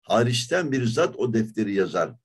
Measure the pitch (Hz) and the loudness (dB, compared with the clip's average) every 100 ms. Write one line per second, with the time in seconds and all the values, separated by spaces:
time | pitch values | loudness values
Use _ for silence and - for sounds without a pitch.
0 | _ 104 120 120 - 175 165 131 120 117 | _ 2 2 0 -2 -2 0 0 0 0
1 | 175 - 123 113 110 - 104 98 90 92 | 0 0 -2 0 -2 -2 -2 0 0 0
2 | 82 - | -2 -6